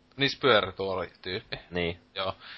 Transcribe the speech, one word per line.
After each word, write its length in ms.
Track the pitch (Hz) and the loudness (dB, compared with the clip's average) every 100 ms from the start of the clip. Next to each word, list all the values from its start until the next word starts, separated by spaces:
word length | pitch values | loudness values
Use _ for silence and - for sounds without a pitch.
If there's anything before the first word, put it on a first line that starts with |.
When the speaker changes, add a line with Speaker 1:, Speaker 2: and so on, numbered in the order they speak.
| _ - | _ -2
Speaker 1:
Niin, 120 | 139 | -2
se 100 | - | 2
pyörätuolityyppi. 1200 | 135 110 95 92 98 92 85 - 92 98 - - - | 6 6 4 -2 -4 -2 -6 -8 -8 -6 -6 -12 -8
Speaker 2:
Niin. 260 | 87 85 87 _ 95 | -2 -2 -4 _ -6
Speaker 1:
Joo. 200 | 95 - - | -6 -6 -10